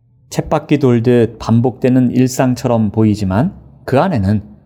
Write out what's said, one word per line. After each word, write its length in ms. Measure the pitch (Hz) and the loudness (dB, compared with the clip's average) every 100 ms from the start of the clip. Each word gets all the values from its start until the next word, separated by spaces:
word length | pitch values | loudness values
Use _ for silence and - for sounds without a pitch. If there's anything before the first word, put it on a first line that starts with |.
| _ _ _ | _ _ _
쳇바퀴 480 | - - 156 - 143 | -8 -4 -4 -2 0
돌듯 600 | 131 120 123 120 110 - | 2 2 2 2 0 -2
반복되는 720 | - 117 127 - 127 127 123 | -2 0 0 -2 0 2 2
일상처럼 800 | 123 127 - 131 123 123 117 104 | 0 0 0 -2 -2 -2 0 0
보이지만 680 | 110 107 101 95 95 180 - - - - | 0 0 0 -2 0 -2 -6 -20 -20 -2
그 120 | 127 | 0
안에는 440 | 190 131 95 107 - - | 0 0 0 -2 -4 -20